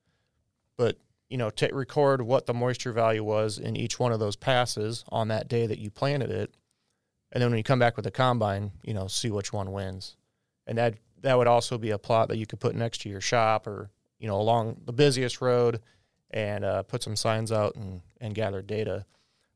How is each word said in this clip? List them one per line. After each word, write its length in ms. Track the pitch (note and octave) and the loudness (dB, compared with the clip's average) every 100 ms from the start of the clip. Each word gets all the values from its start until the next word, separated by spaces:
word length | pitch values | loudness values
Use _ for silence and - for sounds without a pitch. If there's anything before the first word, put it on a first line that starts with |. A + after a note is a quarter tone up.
| _ _ _ _ _ _ _ - | _ _ _ _ _ _ _ 0
But, 200 | A#2 - _ _ - | 0 0 _ _ -10
you 80 | B2 | -4
know, 120 | A2 | -4
ta-, 240 | - D3 | 0 -2
record 480 | C#3 A#2+ D3+ C#3 C3+ | 0 -4 2 4 4
what 240 | A#2 C3 - | 2 0 2
the 80 | |
moisture 380 | A#2+ B2 B2 B2+ | 0 0 -2 -4
value 320 | A2+ A2+ A2 | 2 2 2
was 340 | G#2+ G#2+ A2 G#2 | 2 0 0 -2
in 180 | A2 A2 | -4 -4
each 240 | A2+ - | -4 0
one 140 | B2 | 0
of 60 | A2 | 2
those 160 | G#2 G2 | 0 -2
passes 680 | - B2+ B2 - G#2+ A#2 - | 2 2 2 -2 -4 -6 -4
on 200 | A2+ A2 | -2 0
that 180 | A2+ - | -2 0
day 180 | A#2 A2+ | 0 0
that 140 | G#2 | -2
you 100 | G#2 | -8
planted 400 | - C#3 C#3+ A2 | -4 -2 0 -2
it. 240 | G2 G#2 _ _ _ _ _ _ _ _ | -4 -6 _ _ _ _ _ _ _ _
And 100 | B2 | 0
then 80 | B2 | 2
when 80 | A#2 | 2
you 60 | |
come 160 | A2 C3 | 2 4
back 180 | A#2+ A2+ | 4 2
with 80 | G#2 | -6
the 60 | |
combine, 600 | - B2+ A#2+ G#2 G2 G#2 - | 0 2 2 0 0 -4 -10
you 100 | - | -8
know, 140 | G#2+ F#2+ | -6 -4
see 240 | - A#2+ | -4 -4
which 200 | G2+ - | -4 -4
one 200 | G#2+ F#2 | -6 -6
wins. 440 | G2 F#2+ F#2+ - - _ _ _ _ - | -6 -8 -10 -14 -20 _ _ _ _ -6
And 100 | A2+ | 0
that, 160 | A#2 G#2+ _ _ | 0 -2 _ _
that 160 | C3+ B2+ | 2 4
would 100 | A#2+ | 6
also 300 | A#2+ - A#2+ | 4 2 -4
be 120 | A2 | -2
a 80 | G#2 | -4
plot 320 | - A2+ A2 | 2 2 2
that 80 | A2 | 0
you 80 | G#2+ | -6
could 140 | G#2 | -4
put 160 | A#2+ - | -4 -2
next 260 | A#2 - | -4 -4
to 80 | G#2+ | -10
your 100 | G2 | -6
shop 480 | - A#2+ A2 A2 - | 0 2 4 2 -2
or, 220 | G2+ G2 _ _ _ | -10 -12 _ _ _
you 80 | A2+ | -4
know, 120 | G2 | 0
along 400 | G#2+ A#2 A2 - - | 2 2 0 -6 -8
the 80 | |
busiest 480 | A#2 D3 B2+ B2 - | 4 4 4 -2 0
road 400 | B2+ B2 A#2+ A2+ _ _ _ _ - | 2 4 4 0 _ _ _ _ -10
and, 320 | - G#2 G2+ | -4 -4 -2
uh, 200 | G2 F#2+ | -2 -2
put 200 | G2 B2+ | -2 -6
some 140 | - G#2+ | -6 -4
signs 340 | A#2 A2 A2+ | 0 0 0
out 240 | A2 G#2 - | 0 0 -2
and, 260 | G2 F#2 - - | -12 -12 -16 -12
and 120 | A2+ | -8
gather 280 | G#2 G#2+ G2 | -4 -4 -4
data. 440 | G2+ G#2+ G#2+ F#2+ G2 _ _ _ _ | -6 -4 -4 -6 -8 _ _ _ _